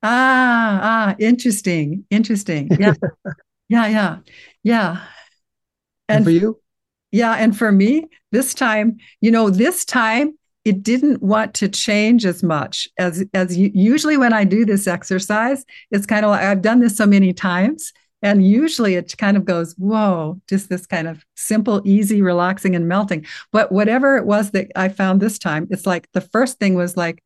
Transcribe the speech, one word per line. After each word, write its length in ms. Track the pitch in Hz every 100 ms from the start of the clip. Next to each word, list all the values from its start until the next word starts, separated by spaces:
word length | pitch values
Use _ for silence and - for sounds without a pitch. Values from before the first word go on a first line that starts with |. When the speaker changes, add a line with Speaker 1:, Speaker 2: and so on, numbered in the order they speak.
Speaker 1:
Ah, 760 | 214 247 262 254 254 233 226 196
ah, 340 | 208 226 214 196
interesting, 840 | 220 240 247 202 - 170 147 175 -
interesting. 580 | 208 220 208 202 156 143 165
Yeah. 160 | 202 151
Speaker 2:
<laughs> 340 | - - - 151 _ _ _
Speaker 1:
Yeah, 180 | 233 220
yeah, 280 | 220 190 165 - - - _
yeah. 440 | 208 233 190 175 - - - _ _ _ _ _ _ _ _
Speaker 2:
And 100 | -
Speaker 1:
And 60 |
Speaker 2:
for 60 | 196
you? 300 | 165 208 220 _ _ _ _ _
Speaker 1:
Yeah, 240 | 202 233
and 220 | 226 220 202
for 160 | 226
me, 340 | 196 202 294 320 _ _
this 220 | 214 262
time, 440 | - 247 214 214 220 - _
you 100 | 214
know, 180 | 226 214
this 340 | 185 254 359
time 520 | - 254 220 226 302 311 _ _
it 180 | - 196
didn't 400 | 202 247 285 262
want 320 | 190 214 214
to 140 | - 196
change 560 | 202 - 208 214 240 202
as 160 | 175
much 440 | 175 156 139 - - -
as, 260 | 180 165 190
as 220 | 190 185 175
u-, 140 | 202
usually 420 | 196 202 294 302 302
when 160 | 247
I 120 | 226
do 200 | 202 202
this 220 | 220 196 196
exercise, 760 | 175 - 185 190 214 226 269 - - -
it's 160 | 202 202
kind 180 | 214
of 60 | 214
like, 100 | 202
I've 200 | 185 202
done 180 | 196 240
this 160 | 233 208
so 100 | 208
many 260 | 202 190
times, 600 | 180 190 175 196 311 - _ _ _
and 240 | 202 202 190
usually 480 | 214 320 320 220
it 240 | 180 175 -
kind 180 | 202 202
of 80 |
goes, 300 | 185 175 165 165
"Whoa," 600 | 190 220 208 175 156 180 -
just 200 | 190 196
this 180 | 180 -
kind 200 | 180 160
of 160 | 160 _ -
simple, 460 | - 214 226 208
easy, 380 | 202 196 202 208
relaxing, 520 | 190 175 180 190 196 180
and 100 | 170
melting. 380 | 185 202 170 151 - -
But 200 | 208 202
whatever 440 | 185 214 240 277 269
it 100 | 202
was 260 | 208 202
that 180 | 196 185 -
I 120 | 190
found 320 | 196 190 190
this 180 | 208 214
time, 280 | 180 151 156
it's 160 | 165 -
like 220 | 175 _
the 80 | 180
first 380 | 180 214 254 -
thing 160 | 202
was 220 | 180 175 180
like 260 | 170 165